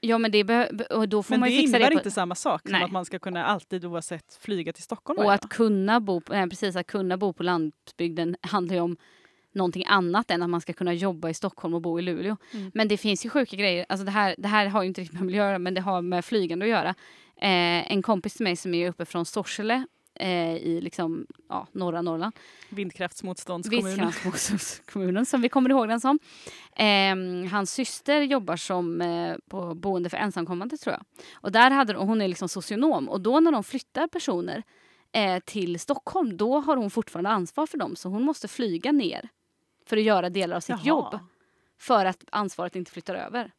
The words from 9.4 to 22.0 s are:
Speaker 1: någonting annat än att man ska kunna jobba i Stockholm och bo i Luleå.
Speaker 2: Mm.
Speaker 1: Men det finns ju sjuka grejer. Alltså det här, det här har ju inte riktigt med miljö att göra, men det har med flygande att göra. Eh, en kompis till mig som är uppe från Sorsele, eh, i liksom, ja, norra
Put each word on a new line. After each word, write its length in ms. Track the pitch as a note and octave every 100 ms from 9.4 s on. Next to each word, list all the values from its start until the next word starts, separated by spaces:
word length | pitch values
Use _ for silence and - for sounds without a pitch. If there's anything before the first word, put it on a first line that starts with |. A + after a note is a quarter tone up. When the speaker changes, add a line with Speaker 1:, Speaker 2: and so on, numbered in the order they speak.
| _
Speaker 1:
någonting 320 | G3 F#3 F3+ -
annat 440 | G3+ F3 G3 A#3
än 120 | F3
att 80 | F3
man 100 | E3+
ska 120 | E3
kunna 200 | E3+ F3+
jobba 340 | F3 G3 E3 E3
i 40 |
Stockholm 400 | D#3+ G3 - E3+
och 60 | E3+
bo 160 | E3+ E3+
i 40 |
Luleå. 340 | F3+ E3+ F#3 G#3+ -
Speaker 2:
Mm. 180 | A3 F#3+
Speaker 1:
Men 140 | G#3+ A3
det 80 | G#3
finns 300 | G#3+ G3 A#3
ju 40 |
sjuka 260 | C#4+ B3 F#3+
grejer. 300 | G3+ F3 -
Alltså 160 | F#3+
det 60 | G3
här, 240 | G3+ G3+ F3
det 100 | G3
här 180 | G#3+ G3+
har 160 | G#3
ju 60 | F#3
inte 120 | F#3+
riktigt 180 | F3 E3
med 80 | F#3
miljö 160 | G3
att 60 | G3+
göra, 100 | G3
men 160 | F3+
det 60 | F#3
har 220 | F#3 F#3
med 220 | F3 F3+
flygande 400 | - A3+ F3 E3+
att 60 | G#3
göra. 180 | G#3+ F3 F#3 - - - _
Eh, 560 | G3+ F3+ F3 F3 -
en 100 | G3
kompis 320 | F#3+ G3+ G3+
till 100 | -
mig 120 | G#3+ F3
som 180 | F#3
är 140 | E3+ F3
uppe 160 | F3
från 200 | E3+ F3 E3+
Sorsele, 600 | - F3 - G#3+ B3 C4 _ _
eh, 420 | - F#3+ F3 E3 E3
i 240 | - E3+
liksom, 460 | E3+ - E3 E3 - - _
ja, 180 | F#3 F#3+
norra 300 | F#3+ F3 E3+